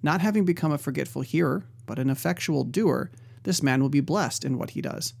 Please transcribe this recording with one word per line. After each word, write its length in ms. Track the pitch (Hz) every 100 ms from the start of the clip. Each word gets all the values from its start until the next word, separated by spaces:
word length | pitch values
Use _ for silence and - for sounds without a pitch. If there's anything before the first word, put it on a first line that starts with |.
not 180 | 147 175
having 240 | 196 214
become 260 | 180 170 160
a 60 | 143
forgetful 420 | - 135 139 135
hearer, 440 | 131 156 160 165 - -
but 140 | - 117
an 100 | 131
effectual 540 | 135 170 175 - 147
doer, 480 | 127 143 214 123 - - - -
this 200 | - 175
man 200 | 139 131
will 80 | 135
be 100 | 143
blessed 440 | 131 185 151 -
in 120 | 135 127
what 140 | -
he 100 | -
does. 320 | - - - -